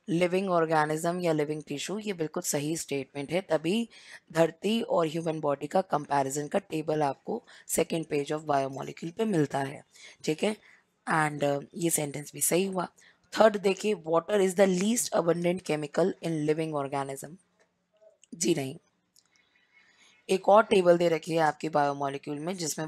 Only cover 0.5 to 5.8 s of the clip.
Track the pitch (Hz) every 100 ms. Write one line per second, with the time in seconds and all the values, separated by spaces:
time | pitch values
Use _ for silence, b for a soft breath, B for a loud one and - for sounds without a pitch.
0.5 | 175 160 160 151 156 170 180 175 156 147
1.5 | 151 - 143 - 202 208 175 156 180 -
2.5 | 147 147 165 - 139 131 139 143 165 196
3.5 | 156 160 220 226 B B B B 160 165
4.5 | - 196 226 233 185 160 165 160 156 147
5.5 | 139 147 190